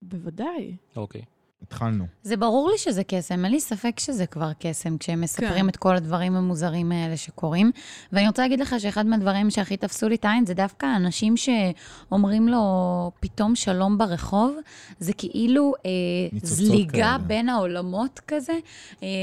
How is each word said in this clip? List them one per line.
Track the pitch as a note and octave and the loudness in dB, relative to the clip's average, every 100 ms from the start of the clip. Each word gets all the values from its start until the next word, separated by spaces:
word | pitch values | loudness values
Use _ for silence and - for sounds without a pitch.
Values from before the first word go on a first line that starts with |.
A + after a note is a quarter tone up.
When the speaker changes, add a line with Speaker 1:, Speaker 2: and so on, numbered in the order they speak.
Speaker 1:
בוודאי. | F3+ F3+ E3+ E3 C#4+ E4+ - F3+ _ A2+ | -14 -12 -10 -8 -8 -6 -10 -14 _ -12
Speaker 2:
אוקיי. | G2+ A2 A2+ _ _ _ | -10 -12 -18 _ _ _
Speaker 3:
התחלנו. | - - A2+ G#2+ F2 _ | -16 -4 -2 -2 -4 _
Speaker 4:
זה | - A3 | -6 0
ברור | A#3 B3 D#4 | 2 2 2
לי | G#4+ | 0
שזה | - G3 | 0 -2
קסם, | - F#3 - F3+ F#3 | -2 -4 -2 -2 0
אין | |
לי | C#4+ | 0
ספק | - G3+ A#3+ A3+ | -2 -4 -4 -4
שזה | - A#3+ F3 | -4 -2 -2
כבר | D3+ D#3 D3+ | -2 -4 -4
קסם, | E3 D#3 E3 D#3 | -6 -4 -4 -4
כשהם | - E3 | -2 -2
מספרים | E3 - A3+ F3+ | -2 -2 -2 2
Speaker 1:
כן. | F#3+ | 0
Speaker 4:
את | - | 2
כל | F#3+ F#3 | 2 2
הדברים | D#3+ E3+ F#3 F#3 | 0 -2 0 0
המוזרים | F3+ D#3+ E3+ E3+ E3+ | 0 0 -2 0 0
האלה | F3 E3 D#3+ | 0 -2 -4
שקורים. | - - D#3+ E3+ A3 - - - - | -8 -6 -2 4 4 2 -8 -18 -2
ואני | G3 G#3 | 2 2
רוצה | G#3+ | 2
להגיד | B3+ C4 | 2 2
לך | C4+ A#3+ | 0 -2
שאחד | G3+ G#3 G#3+ | -2 0 2
מהדברים | A3+ G3 G3 G#3 | 2 2 2 2
שהכי | G#3 F#3+ G3 | 0 -2 -2
תפסו | G3 - A3 | -4 -2 0
לי | A3+ | 2
את | G#3 | 2
העין, | A#3 G3+ | 2 2
זה | |
דווקא | F3+ G3 - C#4 | 2 -2 0 0
האנשים | A3 F3+ - A3 A#3 | 2 0 2 2 2
שאומרים | C4+ A#3 F#3 - - - - G3 G3 A3 A3+ | 2 2 2 -2 -12 -18 -2 2 4 4 4
לו | A#3+ G3+ F#3 F3+ F3+ F3 - | 4 2 2 2 0 -2 -6
פתאום | F#3+ - G#3+ A#3+ | -8 0 2 2
שלום | - F#3 F#3+ G#3 | 2 2 2 2
ברחוב, | G#3+ E3+ - G3+ B3 D4+ - - - - | 0 -2 0 2 2 -2 -12 -20 -20 -10
זה | F3 | -6
כאילו, | - F#3 G#3+ A#3 C4+ C#4+ - F#3 | -4 -4 -2 2 4 4 0 -2
אה, | F#3 F3 F3+ F3 | -2 0 -2 -2
Speaker 3:
ניצוצות | G3+ E3 D#3 | -4 -4 2
Speaker 4:
זליגה | G#3+ G#3 E3+ | 4 4 4
Speaker 3:
כאלה. | A#3 A3 C4 | 2 2 0
Speaker 4:
בין | F3 G#3+ A#3+ | -2 0 0
העולמות | A#3+ F3+ F3 F3+ F#3 C4 - - | 0 0 -2 -4 -4 -4 -8 -6
כזה, | D4+ B3+ E4 - - - - | -6 -2 -6 -6 -20 -20 -12
אה, | F#3+ F#3+ | -6 -4